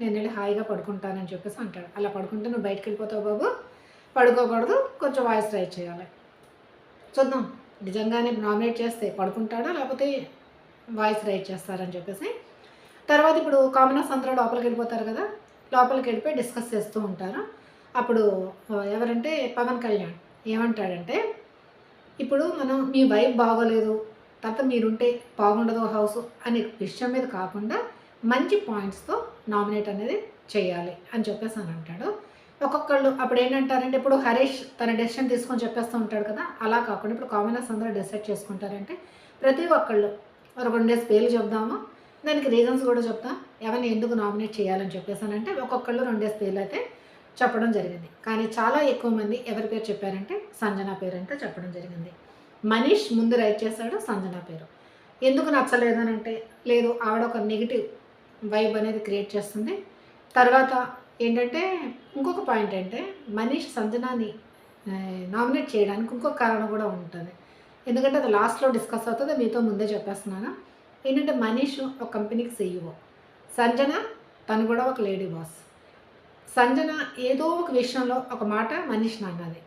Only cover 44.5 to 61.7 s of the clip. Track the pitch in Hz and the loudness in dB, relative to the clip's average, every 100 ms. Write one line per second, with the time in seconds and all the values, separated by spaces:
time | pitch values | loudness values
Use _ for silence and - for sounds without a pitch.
44.5 | 214 190 190 190 180 175 202 214 208 226 | -2 0 0 -2 -6 -8 -6 -4 -4 -4
45.5 | 320 254 247 247 240 240 220 214 214 196 | -6 -2 -4 -2 -2 0 0 -2 -2 -4
46.5 | 190 196 440 494 - - - - - 247 | -2 -4 -6 -8 -12 -20 -20 -20 -2 0
47.5 | 220 233 208 175 175 170 - 226 220 220 | 2 0 0 -2 -8 -14 -12 -4 -2 -2
48.5 | 240 226 285 294 240 233 220 208 240 233 | 0 2 4 2 2 0 0 0 -4 -4
49.5 | 214 214 226 208 202 196 190 202 403 - | -6 -4 -4 -4 -4 -4 -6 -6 -8 -8
50.5 | - 214 196 196 190 185 180 185 285 214 | -4 -2 -2 -4 -6 -6 -6 -8 -8 -8
51.5 | - 180 175 180 170 170 - - - - | -8 -10 -12 -12 -12 -12 -16 -20 -20 -20
52.5 | - 214 226 269 415 - 226 233 240 214 | -6 2 4 6 4 4 2 4 4 4
53.5 | 208 220 226 226 427 - 202 185 180 170 | 2 -2 -4 -6 -6 -4 -4 -4 -8 -12
54.5 | 160 - - - - - - 262 277 311 | -14 -16 -20 -20 -20 -20 0 2 4 4
55.5 | 285 254 247 240 226 226 220 226 226 - | 2 4 4 4 2 0 -2 -4 -8 -10
56.5 | - 240 240 233 233 226 226 240 233 208 | -8 2 4 4 0 0 2 0 0 -2
57.5 | 214 226 247 - - - - - - 214 | 0 0 0 -4 -10 -20 -20 -20 -12 -2
58.5 | 214 220 214 220 214 208 202 196 202 202 | 2 2 2 0 -2 -2 -4 -2 -4 -4
59.5 | 208 226 403 - - - - - 254 247 | -4 -4 -6 -8 -20 -20 -20 0 6 8
60.5 | 262 262 254 - - - - 233 233 247 | 8 6 2 -2 -8 -18 -2 0 2 0
61.5 | 294 381 | 0 -2